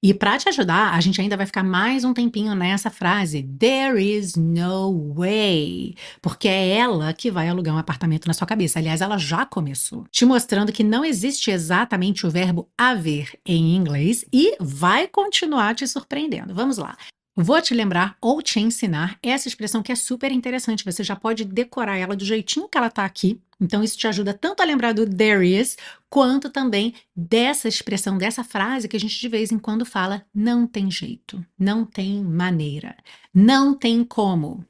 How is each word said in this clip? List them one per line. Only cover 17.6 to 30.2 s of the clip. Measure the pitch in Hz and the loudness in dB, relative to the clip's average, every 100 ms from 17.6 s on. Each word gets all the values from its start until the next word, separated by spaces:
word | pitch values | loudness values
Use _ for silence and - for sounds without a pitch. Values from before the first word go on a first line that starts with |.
te | - | 4
lembrar | 240 208 175 190 - | 0 2 2 0 0
ou | 226 294 | 0 0
te | - - | 0 0
ensinar | 214 226 208 151 175 202 | 0 0 -2 -2 -2 -4
essa | 240 262 269 | -4 -2 -4
expressão | - 214 226 | -8 -6 -4
que | 202 | -4
é | |
super | 247 - 247 269 | -4 -4 -4 -2
interessante. | 254 247 254 247 220 | -2 -2 -4 -4 -4
Você | - 175 | -4 -6
já | 190 | -6
pode | 196 226 226 | -4 -2 -2
decorar | 214 190 247 - 220 196 | -4 -4 -4 -4 -4 -2
ela | 185 202 | -4 -4
do | |
jeitinho | 196 220 - - 403 | -2 -4 -2 -4 -2
que | 302 | 0
ela | 233 | 0
tá | 240 | -2
aqui. | 190 - 185 226 _ _ | -4 0 -2 -2 _ _
Então, | 180 208 | -2 0
isso | 220 - | -2 -2
te | 226 | -4
ajuda | 190 202 | -2 -4
tanto | 202 330 392 | -2 -4 0
a | |
lembrar | 359 285 233 | 0 2 0
do | 220 220 | 0 0
there | 185 220 208 180 | 2 4 6 4
is, | 190 254 - - - _ | 4 2 -4 -14 -20 _
quanto | 277 254 269 277 | 4 4 4 -2
também | 277 262 202 220 233 _ | -4 0 0 -2 -4 _
dessa | - 170 226 240 285 226 | -10 0 2 2 0 -2
expressão, | 220 - 190 196 190 | -4 -4 -4 -2 -2
dessa | 190 226 | -2 -4
frase | 240 220 202 262 214 | -6 -4 -2 -2 -4
que | 220 | -4
a | |
gente | 208 - | -4 -6
de | 247 | -4
vez | 226 220 | -2 -2
em | 220 | -2
quando | - 214 240 | -2 -4 -4
fala, | 208 185 202 | -4 -2 -4